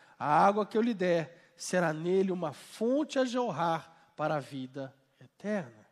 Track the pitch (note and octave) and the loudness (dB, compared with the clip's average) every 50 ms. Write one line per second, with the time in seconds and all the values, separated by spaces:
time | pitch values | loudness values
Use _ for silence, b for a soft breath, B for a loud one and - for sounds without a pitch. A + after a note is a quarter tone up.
0 | b b b b B2 C#3+ D3 D#3+ F#3 G3 G3+ G#3+ G#3 - - A3 A#3 A#3+ A3+ F3+ | b b b b -2 2 4 6 6 6 4 2 0 0 0 0 2 2 0 0
1 | F3+ F3+ E3+ E3+ D#3 - - - _ _ _ - - - - F3+ E3+ D#3+ D#3 D#3 | 2 2 2 2 0 -4 -10 -20 _ _ _ -14 -8 -2 0 0 2 2 0 -2
2 | D#3+ F3 F#3 F#3+ F#3+ F#3+ F3 F3+ E3+ D3+ B2+ - - - - - G#3+ A#3 C4 D4 | -2 0 2 2 2 2 0 -2 -4 -6 -8 -10 -18 -18 -8 -4 -2 0 2 0
3 | D#4 D4+ - C#4 C4 B3+ A3+ B3+ B3 A3+ E3 E3+ E3+ E3+ E3 D#3 - - - - | 0 0 0 0 0 0 0 -2 -2 -2 -2 -2 0 0 0 -2 -4 -10 -20 -20
4 | _ _ _ - D3+ D#3 D#3 D3+ C3 A#2+ C#3+ C3+ C3 B2+ C3 C#3+ C3+ C3 - _ | _ _ _ -4 -2 -2 -2 -2 -4 -6 -10 -10 -10 -10 -10 -12 -12 -12 -14 _
5 | _ _ _ _ C3 B2 _ _ - G3+ G#3+ G3 D#3 A#2+ A2+ G#2+ G#2 _ | _ _ _ _ -20 -20 _ _ -6 -4 -4 -4 -6 -8 -14 -20 -20 _